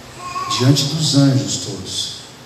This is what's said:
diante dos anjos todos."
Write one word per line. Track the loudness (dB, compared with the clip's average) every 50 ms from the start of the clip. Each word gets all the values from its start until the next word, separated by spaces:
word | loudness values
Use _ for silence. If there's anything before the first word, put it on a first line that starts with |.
| -20 -20 -18 -14 -14 -10 -8 -8 -4 -4 -2 2
diante | 4 4 4 4 2
dos | -2 -2 -2 -2 2 4
anjos | 4 4 4 4 2 0 -2 -6 -6 -6
todos." | -8 -10 -10 -10 -8 -8 -8 -8 -8 -10 -14 -18 -20 -20 -12 0